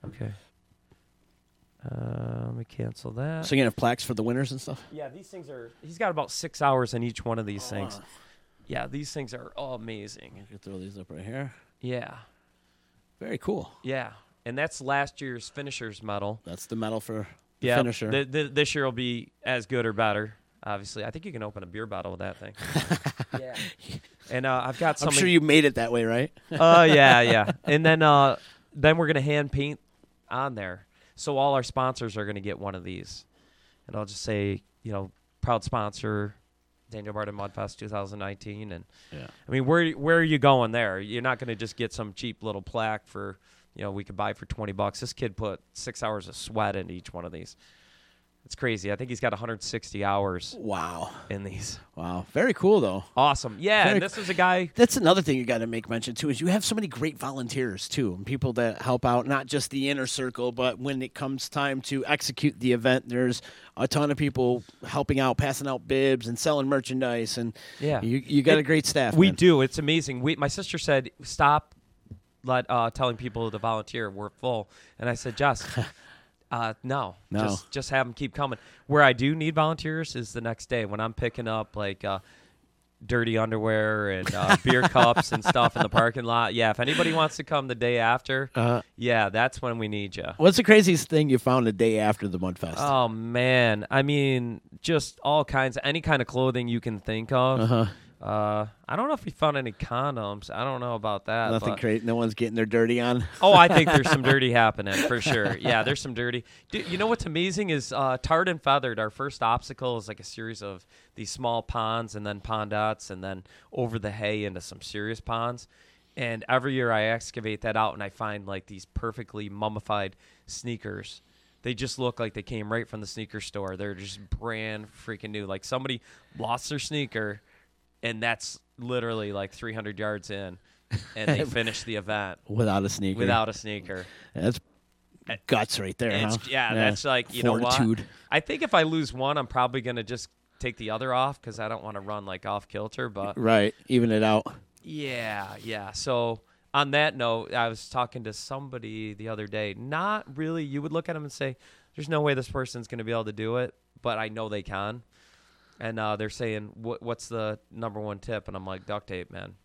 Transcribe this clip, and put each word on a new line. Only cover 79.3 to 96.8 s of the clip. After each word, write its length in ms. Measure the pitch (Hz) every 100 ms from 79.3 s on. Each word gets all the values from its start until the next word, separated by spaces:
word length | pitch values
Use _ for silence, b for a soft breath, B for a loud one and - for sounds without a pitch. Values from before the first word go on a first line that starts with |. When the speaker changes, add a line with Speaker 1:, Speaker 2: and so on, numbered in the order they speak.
Speaker 1:
need 200 | 160 156
volunteers 600 | 156 156 160 156 156 160 139
is 180 | 113
the 80 | 120
next 240 | 117 113 -
day 160 | 123
when 160 | 107 104
I'm 140 | 110
picking 340 | 113 123 - 113
up, 280 | 110 107 -
like, 280 | 101 98
uh, 140 | 101 95 - b b b b _ _ _
dirty 340 | 107 120 117 110
underwear 720 | 113 110 110 110 107 107 104
and, 240 | 95 92
uh, 220 | 92 95 98
Speaker 2:
<laughs> 40 |
Speaker 1:
beer 180 | 127 127
cups 500 | 147 131 120 120 -
and 100 | 139
stuff 340 | 110 147 117 -
in 60 |
the 60 | 107
parking 360 | 120 117 117
lot. 280 | 117 117 117
Yeah, 180 | 113 113
if 80 | 107
anybody 340 | 123 156 165
wants 220 | 160 156 -
to 80 |
come 240 | 151 151 135
the 60 |
day 220 | 120 120 120
after, 520 | 113 123 - 131 135
Speaker 2:
Uh-huh. 280 | - 117 120 - -
Speaker 1:
yeah, 340 | 120 117 104
that's 320 | 104 123 -
when 160 | 127 117
we 100 | 107
need 260 | 104 101
ya. 200 | 95 - -
Speaker 2:
What's 220 | 165 190
the 40 |
craziest 460 | 214 214 185 165 -
thing 220 | 156 151
you 80 | 127
found 280 | - 127 117
the 60 |
day 260 | 101 113 110
after 300 | 107 107 101
the 100 | 90
Mudfest? 360 | 92 90 85 80
Speaker 1:
Oh, 320 | 143 135 120
man. 800 | 110 113 120 127 127 120 104 104
I 120 | 135
mean, 580 | 139 147 139 131 120 113 _ -
just 360 | - 160 143 -
all 220 | - 151 139
kinds, 320 | 139 131 110
any 180 | 139 156
kind 180 | 156 147
of 80 | 120
clothing 400 | 127 131 123 120
you 120 | 117